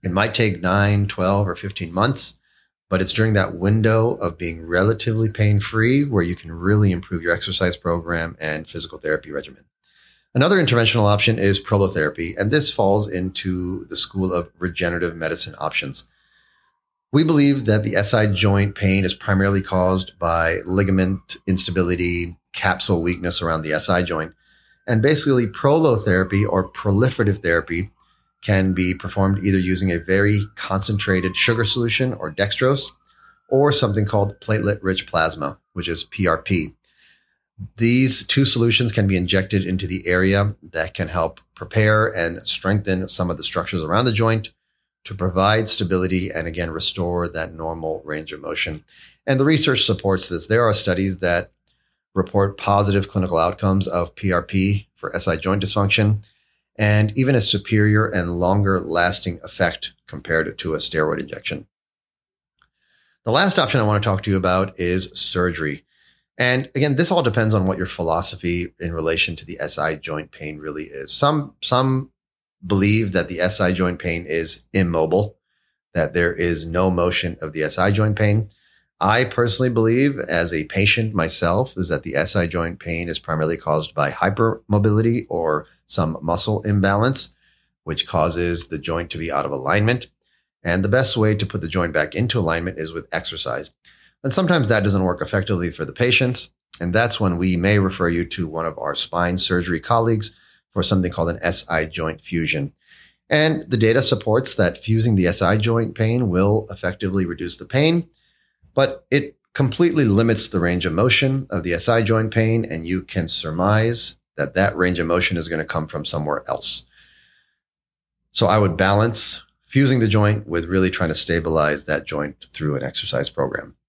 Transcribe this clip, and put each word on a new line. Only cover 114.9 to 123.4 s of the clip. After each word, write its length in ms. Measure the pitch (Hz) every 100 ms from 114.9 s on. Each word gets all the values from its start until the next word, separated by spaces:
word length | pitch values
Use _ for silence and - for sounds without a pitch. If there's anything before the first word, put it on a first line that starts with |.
| 87
of 80 | 80
motion 300 | 87 92 87
is 100 | 80
gonna 160 | 80
come 240 | 78 - 80
from 160 | 78
somewhere 400 | 73 78 73 71 -
else. 380 | - - - - _ _ _ _ _ _ _ _ _ _ _ _ _ _
So 160 | - 104
I 120 | 107
would 160 | 101 82
balance 720 | 95 101 113 104 - - - _ _
fusing 360 | 135 139 131
the 60 | 110
joint 360 | 104 104 107 104
with 200 | 85 82
really 240 | 95 92
trying 200 | - 87
to 60 | 76
stabilize 680 | - 85 82 80 76 73 -
that 200 | 73 -
joint 420 | 73 73 - -
through 240 | - 78 69
an 80 |
exercise 460 | 67 - - 64 65
program. 460 | -